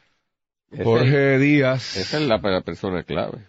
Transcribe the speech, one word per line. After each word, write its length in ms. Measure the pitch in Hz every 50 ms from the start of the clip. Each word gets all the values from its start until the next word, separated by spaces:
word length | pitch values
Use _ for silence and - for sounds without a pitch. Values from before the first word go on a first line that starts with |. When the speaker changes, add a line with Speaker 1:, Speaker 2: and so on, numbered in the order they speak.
| _ _ _ _ _ _ _ _ _ _ _ _ _ -
Speaker 1:
Ese 120 | - - 95
Speaker 2:
Jorge 520 | 113 113 120 127 127 147 139 139 139 135
Speaker 1:
es, 60 | 131
Speaker 2:
Díaz. 560 | 139 143 147 147 135 127 131 131 - - -
Speaker 1:
esa 200 | 101 92 - - 151
es 40 | 156
la, 100 | 135 110
la 240 | 101 82 101 92 92
persona 420 | - 95 85 - - 98 92 85 -
clave. 420 | - 76 85 - - - - 104